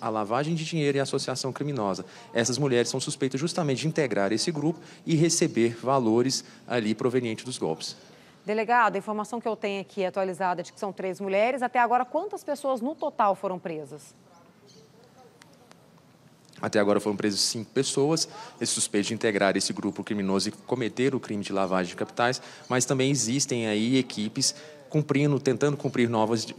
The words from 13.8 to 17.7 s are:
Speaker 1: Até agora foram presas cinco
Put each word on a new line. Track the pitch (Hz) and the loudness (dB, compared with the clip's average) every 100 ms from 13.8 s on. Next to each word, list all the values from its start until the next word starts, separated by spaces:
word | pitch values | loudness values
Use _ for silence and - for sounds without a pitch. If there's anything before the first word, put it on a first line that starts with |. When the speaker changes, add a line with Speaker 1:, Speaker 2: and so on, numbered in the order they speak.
| 139 147 - - - - - _ - - - - - - 254 - - - - - - - _ _ - _ - - | -10 -16 -20 -20 -20 -20 -20 _ -20 -20 -20 -20 -20 -20 -20 -20 -20 -20 -20 -20 -20 -20 _ _ -20 _ -20 -8
Speaker 1:
Até | 107 107 | -2 2
agora | 101 101 | 4 2
foram | 107 | 2
presas | 101 107 98 | 0 0 0
cinco | - 117 104 | -2 -2 -4